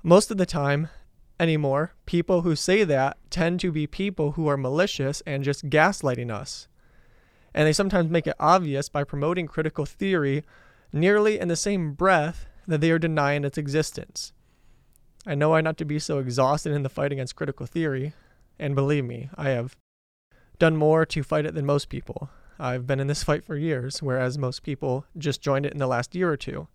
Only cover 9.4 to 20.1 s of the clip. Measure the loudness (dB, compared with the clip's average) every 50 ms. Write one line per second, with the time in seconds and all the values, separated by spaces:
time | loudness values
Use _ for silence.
9.4 | -4 -4 -4 -4 -4 -2 -4 -4 -8 -8 -6 -4 -2 0 2 2 2 0 0 -2
10.4 | -4 -8 -20 -20 -20 -20 _ _ _ _ -2 2 4 4 4 4 4 2 2 0
11.4 | -2 -2 -2 -2 -2 -2 -2 -2 -2 -4 -4 0 2 4 4 4 2 0 -4 -8
12.4 | -14 -14 -18 -18 -4 -2 0 2 4 4 4 2 2 0 0 2 2 2 0 0
13.4 | -2 -4 -4 -4 -6 -2 0 0 0 -2 -6 -12 -14 -12 -12 -12 -12 -12 _ _
14.4 | _ _ _ _ _ -20 -20 _ _ _ _ _ _ _ _ -16 -8 -6 -2 2
15.4 | 4 4 4 4 2 0 -2 -4 -6 -4 -4 -4 -4 -2 -2 -2 -2 -2 0 2
16.4 | 2 2 2 0 -2 -2 -2 -2 -2 -4 -4 -2 -2 -2 -2 -4 -6 -10 -8 -6
17.4 | -6 -6 -6 -8 -12 -6 -4 -2 -2 -2 -2 -4 -6 -6 -10 -14 _ _ _ _
18.4 | _ _ _ -8 -4 -2 0 0 2 2 2 0 0 -4 -8 -10 -12 -12 -10 -4
19.4 | -2 -2 0 -2 -2 -6 -10 _ _ _ _ _ _ _